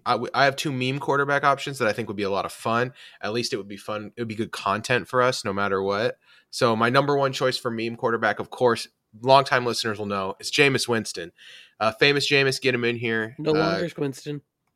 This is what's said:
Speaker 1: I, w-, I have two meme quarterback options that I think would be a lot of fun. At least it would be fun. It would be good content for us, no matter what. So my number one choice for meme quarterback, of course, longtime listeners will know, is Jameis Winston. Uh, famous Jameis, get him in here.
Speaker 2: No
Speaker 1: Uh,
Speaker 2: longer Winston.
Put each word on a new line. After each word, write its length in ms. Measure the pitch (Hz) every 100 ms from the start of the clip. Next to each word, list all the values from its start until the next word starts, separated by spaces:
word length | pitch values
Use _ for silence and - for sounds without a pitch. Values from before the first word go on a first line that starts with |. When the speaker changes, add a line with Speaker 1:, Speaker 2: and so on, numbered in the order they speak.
| 107
Speaker 1:
I, 60 |
w-, 180 | 117 120
I 120 | 123 139
have 100 | 135
two 160 | 156
meme 260 | 127 127 139
quarterback 440 | - 139 143 139
options 340 | 143 139 - 131
that 80 | 113
I 60 |
think 140 | 104 107
would 100 | 101
be 60 |
a 80 | 98
lot 140 | 98 95
of 60 |
fun. 420 | - 120 117 127 - - -
At 120 | 101
least 200 | 117 117
it 40 | 117
would 100 | 98
be 100 | 98
fun. 340 | - 107 104 -
It 60 |
would 60 | 117
be 60 | 107
good 160 | 107
content 560 | - - 113 - 123 85
for 140 | 127
us, 240 | 123 127 107
no 80 |
matter 300 | 98 101 95
what. 340 | 98 101 123 - _ - _
So 260 | - 123 113
my 140 | 117
number 280 | 135 143 143
one 160 | 135
choice 240 | 135 131 123
for 120 | 123
meme 280 | 113 113 113
quarterback, 420 | 120 113 110 107
of 100 | 107
course, 380 | - 123 113 - _ _ 107
longtime 440 | 120 135 135 131 120
listeners 340 | 110 117 104
will 60 | 104
know, 300 | 101 95 -
is 100 | -
Jameis 380 | - 143 127 -
Winston. 440 | 113 107 - 85 _ - - - -
Uh, 120 | 110
famous 360 | - 143 143 135
Jameis, 300 | 139 135 135
get 120 | 131
him 120 | 120 120
in 100 | 120
here. 400 | 117 113 110 127
Speaker 2:
No 140 | 156
Speaker 1:
Uh, 20 | 156
Speaker 2:
longer 300 | - - 170 -
Winston. 440 | 143 - 147 147 _ _ _